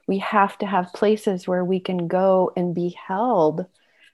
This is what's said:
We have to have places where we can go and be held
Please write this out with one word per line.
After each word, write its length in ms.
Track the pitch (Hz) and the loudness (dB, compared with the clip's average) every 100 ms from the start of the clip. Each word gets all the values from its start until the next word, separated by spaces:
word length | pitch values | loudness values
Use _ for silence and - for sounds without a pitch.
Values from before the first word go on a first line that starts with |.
| - | -4
We 120 | 190 | -4
have 380 | - 214 196 - | 0 2 2 0
to 80 | 202 | -2
have 260 | 190 180 | -2 -2
places 560 | - 208 214 - 185 185 | 0 0 2 0 -4 -2
where 160 | 180 | -2
we 160 | 180 185 | 0 -2
can 260 | 185 185 170 | -2 -4 -2
go 440 | 185 190 185 180 - | 0 2 4 2 0
and 160 | 180 | -2
be 160 | 170 175 | -2 -4
held 760 | 180 - 190 247 214 156 160 185 _ _ _ _ | -6 -8 -4 0 2 2 0 -8 _ _ _ _